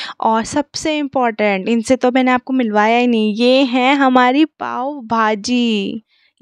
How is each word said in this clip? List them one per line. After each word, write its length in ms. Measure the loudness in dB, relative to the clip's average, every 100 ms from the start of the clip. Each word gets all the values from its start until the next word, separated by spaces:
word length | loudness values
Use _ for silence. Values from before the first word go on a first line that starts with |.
| -14 -4
और 240 | -2 -2
सबसे 540 | -2 -4 -6 -6 -4 -4
इम्पोर्टेंट, 680 | -4 -2 -2 0 -2 -2 -2
इनसे 280 | -2 0 2
तो 140 | 2
मैंने 200 | 2 2
आपको 220 | 0 0
मिलवाया 460 | -2 0 2 2 2
ही 80 | 2
नहीं, 280 | 2 0
ये 280 | 2 2 4
हैं 320 | 2 2 2
हमारी 500 | 2 2 4 4 2
पाव 560 | 0 -2 -8 -8 -8 -10
भाजी। 1000 | -4 -2 0 -2 -2 -2 0 -2 -4 -8 -14 _ _ _